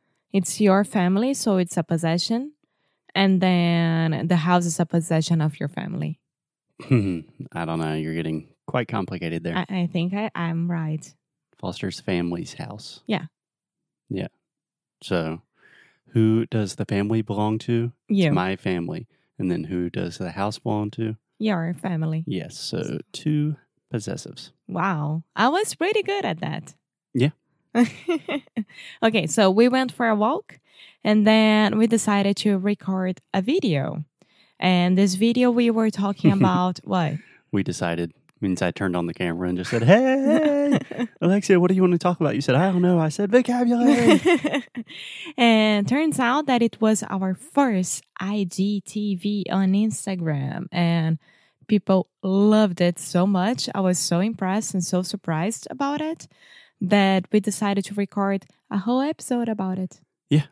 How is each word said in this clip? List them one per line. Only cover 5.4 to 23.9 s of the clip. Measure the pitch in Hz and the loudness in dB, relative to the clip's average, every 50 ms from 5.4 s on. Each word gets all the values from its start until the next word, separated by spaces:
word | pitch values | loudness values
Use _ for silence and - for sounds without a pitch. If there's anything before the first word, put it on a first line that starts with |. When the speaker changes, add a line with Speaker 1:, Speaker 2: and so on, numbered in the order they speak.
| 151 | 2
Speaker 1:
of | 151 147 - | 0 -2 -4
your | - 143 | -6 -6
family. | - - - - - - 151 160 160 - _ _ _ _ _ _ _ | -6 -6 -8 -8 -6 -6 -6 -6 -8 -10 _ _ _ _ _ _ _
Speaker 2:
<laughs> | _ _ _ _ - | _ _ _ _ -10
I | - - 135 117 98 95 87 82 78 _ _ - - - - 85 85 | -2 0 2 2 2 0 -2 -4 -8 _ _ -18 -16 -12 -8 -6 -4
don't | 80 82 82 | -4 -2 -2
know. | 80 78 78 | -2 -2 -2
You're | 80 78 80 80 | -4 -4 -4 -4
getting | 82 80 80 80 78 78 _ _ _ _ | -4 -4 -4 -4 -6 -8 _ _ _ _
quite | - - 127 117 - | -6 -4 -4 -4 -2
complicated | - - - - - 165 170 165 170 165 165 | -4 -4 -4 -4 -6 -6 -6 -4 -6 -4 -4
there. | 170 165 180 180 - | -4 -4 -4 -4 -4
Speaker 1:
I, | 196 185 | -4 -4
I | 175 165 - | -4 -2 -2
think | 175 165 180 196 | -4 -4 -4 -4
I, | 202 220 226 - | -6 -6 -6 -6
I'm | 175 170 165 165 165 170 175 | -6 -6 -4 -4 -4 -4 -4
right. | 170 165 160 156 156 151 - - - _ _ _ _ _ _ _ _ _ | -4 -4 -4 -6 -6 -8 -8 -12 -20 _ _ _ _ _ _ _ _ _
Speaker 2:
Foster's | - 92 87 - - 95 85 - | -10 -10 -10 -8 -8 -8 -8 -8
family's | - - 95 87 87 87 87 87 85 - - | -6 -4 -2 -2 -2 -2 -4 -6 -8 -12 -12
house. | - - - 104 110 - - - - _ | -12 -12 -12 -14 -16 -18 -18 -20 -14 _
Speaker 1:
Yeah. | - 220 - - - _ _ _ _ _ _ _ _ _ _ _ _ _ _ _ - | -6 -6 -6 -6 -8 _ _ _ _ _ _ _ _ _ _ _ _ _ _ _ -10
Speaker 2:
Yeah. | - 95 95 - _ _ _ _ _ _ _ _ _ _ _ _ _ _ - | -8 -8 -8 -8 _ _ _ _ _ _ _ _ _ _ _ _ _ _ -8
So, | - 98 87 82 80 80 85 - _ _ _ _ _ _ _ _ _ _ _ _ _ - | -4 -4 -2 -2 -4 -8 -10 -12 _ _ _ _ _ _ _ _ _ _ _ _ _ 0
who | 120 113 110 113 113 113 | 2 2 2 2 0 -2
does | - - 110 104 92 - | -2 -2 -4 -4 -4 -6
the | - 104 | -8 -6
family | - 107 98 101 104 113 113 | -4 -2 -2 -2 0 -2 -2
belong | 107 104 101 104 104 107 110 110 | -2 -4 -4 -2 -2 -2 -2 -4
to? | - - 120 117 117 120 - _ _ - | -4 -2 -2 -2 -2 -4 -6 _ _ -2
Speaker 1:
You. | 208 196 180 151 | 0 2 2 2
Speaker 2:
It's | - | 2
my | 90 90 95 95 | 0 0 -2 -4
family. | - - 98 92 87 87 - - - 113 - _ _ _ _ _ - | -4 -4 -4 -4 -4 -4 -6 -8 -10 -12 -16 _ _ _ _ _ -6
And | 95 90 | -4 -2
then | 87 85 80 | -2 -4 -4
who | 78 90 87 87 85 | -4 -4 -4 -4 -4
does | - 95 92 87 87 | -4 -6 -6 -6 -8
the | - 92 87 | -8 -8 -8
house | - 98 101 104 104 - | -6 -4 -4 -4 -4 -6
belong | - 113 107 107 104 104 - | -4 -4 -2 -2 -4 -4 -6
to? | - 113 110 107 - _ _ _ - | -6 -6 -6 -6 -8 _ _ _ -6
Speaker 1:
Your | 214 220 196 170 165 170 180 | -4 -2 -2 -2 -4 -6 -6
family. | - - 190 175 156 160 156 160 160 165 | -6 -6 -6 -4 -4 -4 -4 -4 -4 -6
Speaker 2:
Yes. | - 175 180 - - - | -6 -6 -6 -8 -10 -12
So, | - - - - - - - - - - _ - | -12 -12 -8 -6 -6 -6 -6 -8 -10 -10 _ -12
two | - - 151 151 151 147 151 147 - _ _ _ _ _ - | -6 -4 -2 0 0 0 -2 -4 -6 _ _ _ _ _ -8